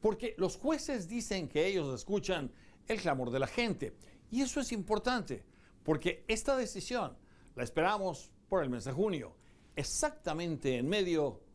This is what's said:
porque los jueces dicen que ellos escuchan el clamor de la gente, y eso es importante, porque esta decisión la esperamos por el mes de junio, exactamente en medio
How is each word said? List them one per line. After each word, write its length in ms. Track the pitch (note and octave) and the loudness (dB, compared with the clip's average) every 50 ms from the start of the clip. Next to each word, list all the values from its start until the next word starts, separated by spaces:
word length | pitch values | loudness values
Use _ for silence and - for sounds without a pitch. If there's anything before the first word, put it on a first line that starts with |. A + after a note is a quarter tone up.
porque 340 | - G#3+ G#3 - A#3+ A#3 - - | 2 2 2 2 -2 -6 0 0
los 180 | F#3 F3 - | 0 0 0
jueces 520 | - - C#4 D#4+ C#4+ - - C#4 A#3 F3+ E3 | 0 0 0 0 0 0 -2 -2 -4 -4 -4
dicen 400 | A3 A#3+ A3+ - G#3 F#3+ E3 C3 | -4 -6 -4 -2 -2 -2 -4 0
que 180 | - D3 D#3+ | 2 2 2
ellos 260 | F#3+ G3 F#3 D3+ C#3 C3 | 4 2 2 0 0 -2
escuchan 580 | A#2 - - G3+ G3+ F#3 - F#3 E3 C#3 A#2+ - - - - - - - | -4 -2 -2 -2 0 0 0 -2 -2 -2 -6 -8 -12 -20 -20 -20 -12 -6
el 140 | - A3 G#3 | -4 -4 0
clamor 300 | - E3+ C#3+ C3 B2+ A#2+ | 2 2 2 2 0 0
de 100 | A#2 C3 | 0 0
la 80 | C#3 - | 0 0
gente, 440 | - - A#3+ A3 F3+ - - - - - - - - - - - | 0 0 0 0 0 -2 -4 -6 -8 -12 -18 -20 -20 -20 -14 -4
y 100 | A3 A#3+ | 0 0
eso 200 | C#4 B3 - C#4+ | 0 2 0 -2
es 100 | C4 - | -2 0
importante, 760 | A#3 G#3+ F3+ - G#3+ A3 - B3 B3+ A#3+ F3 - C3 G2 - - - - - - - - - | -2 -4 0 0 0 0 2 0 0 0 -2 -4 -6 -8 -10 -14 -20 -20 -20 -20 -20 -6 0
porque 420 | - D#3 D3 - F3+ - - - - | 2 2 2 2 0 -2 -2 -2 -2
esta 280 | A3 A3 - - C#4 | -2 0 2 2 2
decisión 600 | C4 B3 - - F#3+ E3+ - B3 B3 G3 C3 - - - - - - - - - | 2 0 -2 -4 -8 -4 -2 -2 -2 -2 -2 -6 -12 -20 -20 -20 -20 -20 -14 -6
la 80 | - B2 | -6 -6
esperamos 680 | A#2+ - D#3 D#3+ F#3 G#3+ G#3 G3 F#3 D#3 - - - - - - - | 0 2 4 4 4 4 2 0 -2 -4 -4 -10 -16 -20 -20 -6 0
por 140 | G3 F#3 D#3 | 0 2 2
el 80 | C3 | 2
mes 140 | B2 A#2+ F#2+ | -2 -2 -4
de 80 | C3+ B2+ | -4 0
junio, 440 | C#3+ G3+ G#3+ F#3 D3 A2+ F2+ - - - - - - - - - | 0 0 0 0 -2 -6 -8 -14 -20 -20 -20 -20 -20 -20 -8 -6
exactamente 1040 | - C#3+ - - - - - D4+ - - F3 D#3 D#3+ E3+ E3+ D#3+ C3+ - C#3 B2+ A#2+ | -4 -4 -2 0 0 0 0 -2 -4 -4 -4 -2 -2 -2 -2 -2 0 0 0 0 2
en 100 | B2 C#3+ | 2 2
medio 540 | F#3+ G#3+ F#3+ F3+ E3+ D#3+ D3 C3+ G2 - - - - | 2 2 2 2 2 2 2 0 -2 -6 -12 -20 -20